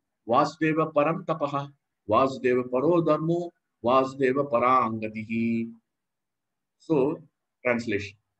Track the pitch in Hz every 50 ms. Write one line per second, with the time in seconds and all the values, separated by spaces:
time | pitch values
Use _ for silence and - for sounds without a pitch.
0 | _ _ _ _ _ 110 117 135 151 147 - - 160 160 156 160 156 156 - 147
1 | 147 156 165 - - - 160 160 147 143 143 139 143 143 - _ _ _ _ _
2 | _ 101 104 120 135 135 135 117 123 123 123 127 123 123 123 131 135 160 175 170
3 | 160 151 151 151 160 165 170 175 175 175 - _ _ _ _ _ - 117 131 135
4 | 135 135 135 139 135 127 131 143 139 - 117 117 120 127 131 127 120 113 113 110
5 | 110 107 107 110 107 110 113 113 113 113 117 113 117 117 117 - _ _ _ _
6 | _ _ _ _ _ _ _ _ _ _ _ _ _ _ _ _ _ - 160 139
7 | 131 151 - 170 - _ _ _ _ _ _ _ - 123 120 117 117 110 104 95
8 | 98 - - _ _ _ _